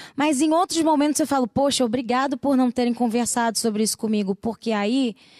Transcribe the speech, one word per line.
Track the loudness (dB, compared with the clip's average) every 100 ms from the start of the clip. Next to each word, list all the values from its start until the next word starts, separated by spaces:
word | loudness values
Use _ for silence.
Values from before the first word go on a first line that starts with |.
| -14
Mas | -2 0 2
em | 2
outros | 2 2 0
momentos | 2 2 2 0
eu | 0
falo, | 0 0
"Poxa, | 0 0 2
obrigado | 0 -2 -2 -2 -2 -2
por | 0 2
não | 2
terem | 0 -2
conversado | 0 -2 0 -2 0 -2 0
sobre | -2 0
isso | -2 -2
comigo", | -2 -2 -2
porque | -4 -4 -6 -4
aí | -2 0 0 0 -4 -16 -20